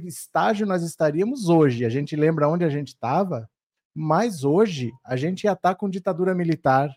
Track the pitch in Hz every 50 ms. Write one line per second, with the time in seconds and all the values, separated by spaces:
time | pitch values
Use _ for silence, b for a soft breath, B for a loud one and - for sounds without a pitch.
0 | 170 180 156 - - - - 165 175 208 226 202 214 202 185 185 170 165 - -
1 | 165 151 147 160 190 226 277 277 214 170 170 165 156 139 120 117 123 113 113 139
2 | 147 143 - 151 147 156 165 156 147 147 160 175 175 165 139 147 147 131 - -
3 | - 117 135 175 202 185 165 120 113 - _ _ _ _ _ _ _ _ - 156
4 | 156 156 156 170 226 247 202 156 131 139 147 180 226 220 175 139 123 113 - -
5 | _ - 127 127 135 165 185 180 - 208 190 180 - 180 190 190 - 196 175 196
6 | 180 196 185 156 185 185 185 180 175 165 160 - - 139 131 135 139 147 135